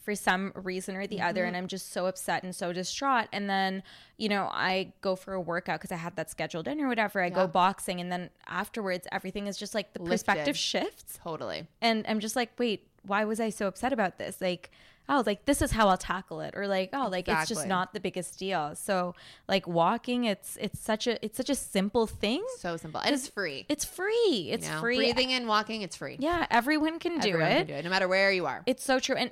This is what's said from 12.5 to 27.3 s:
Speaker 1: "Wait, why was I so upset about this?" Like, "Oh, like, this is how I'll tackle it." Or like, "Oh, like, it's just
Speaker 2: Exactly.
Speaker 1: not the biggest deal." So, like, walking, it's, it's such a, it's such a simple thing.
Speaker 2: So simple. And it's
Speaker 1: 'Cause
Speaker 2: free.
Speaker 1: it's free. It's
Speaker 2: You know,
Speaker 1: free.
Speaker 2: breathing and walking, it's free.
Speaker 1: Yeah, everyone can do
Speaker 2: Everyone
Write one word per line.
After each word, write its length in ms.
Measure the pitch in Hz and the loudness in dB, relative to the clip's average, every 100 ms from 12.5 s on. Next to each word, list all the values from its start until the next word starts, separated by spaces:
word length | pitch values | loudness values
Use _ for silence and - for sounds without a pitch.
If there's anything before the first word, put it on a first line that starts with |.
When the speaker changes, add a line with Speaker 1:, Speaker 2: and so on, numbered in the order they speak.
| - | 0
Speaker 1:
"Wait, 280 | 247 196 _ _ | 0 -2 _ _
why 220 | - 202 214 | -2 0 0
was 140 | 220 | 0
I 100 | 226 | -2
so 180 | 196 202 | 0 -2
upset 240 | - 240 | -2 0
about 240 | 262 190 - | 2 0 -2
this?" 200 | 85 - | -8 -4
Like, 300 | 185 180 - - - _ - | -2 -2 -6 -20 -20 _ 0
"Oh, 140 | 277 220 | 2 2
like, 200 | 202 - | 2 2
this 160 | 285 | 2
is 100 | 285 | 4
how 160 | 220 208 | 4 6
I'll 100 | 185 | 6
tackle 440 | - 180 - 160 | 2 -6 -6 -8
it." 120 | 156 - | -8 -4
Or 120 | 202 | 0
like, 220 | 190 185 | 0 0
"Oh, 140 | 277 247 | 0 -2
like, 180 | 180 180 | -2 0
it's 180 | 160 156 | 2 2
just 40 | |
Speaker 2:
Exactly. 180 | 156 151 | 0 0
Speaker 1:
not 240 | 185 180 | 0 0
the 60 | - | -4
biggest 380 | 190 185 170 - | -4 -4 -6 -6
deal." 380 | 190 180 147 170 | -2 0 -2 -4
So, 400 | - 190 180 175 - - - | -2 0 0 -4 -16 -14 0
like, 180 | 196 180 | 0 2
walking, 600 | 170 170 233 - 247 240 | 4 4 4 0 0 2
it's, 320 | 190 - - | 0 -4 -8
it's 200 | 208 - | -6 -4
such 280 | - 220 - | -2 0 0
a, 160 | 220 214 | -2 -2
it's 120 | - | -4
such 120 | 254 | 0
a 60 | 277 | 0
simple 500 | - 202 196 247 220 | 0 2 2 2 2
thing. 360 | - 208 269 480 508 | 0 0 0 -2 -6
Speaker 2:
So 180 | 180 165 | -6 -6
simple. 220 | 160 156 | -6 -2
And 120 | - 277 | 2 2
it's 80 | |
Speaker 1:
'Cause 60 | 262 | 0
Speaker 2:
free. 360 | - 180 139 - | -4 -4 -4 -4
Speaker 1:
it's 160 | 294 - | -2 -4
free. 640 | - 381 453 453 247 139 | -4 0 2 4 4 2
It's 160 | 214 156 | -2 -2
Speaker 2:
You 60 | |
know, 60 | 156 | -2
Speaker 1:
free. 160 | 233 247 | 0 4
Speaker 2:
breathing 340 | 226 240 254 | 4 4 2
and 160 | 254 233 | 0 2
walking, 340 | 214 214 220 | 2 2 -4
it's 140 | 185 - | -6 -8
free. 220 | 139 - | -10 -4
Speaker 1:
Yeah, 260 | 285 349 - | 0 0 2
everyone 500 | 233 240 302 311 330 | 4 4 2 2 0
can 200 | 349 339 | -2 0
do 100 | |
Speaker 2:
Everyone 220 | 214 | 2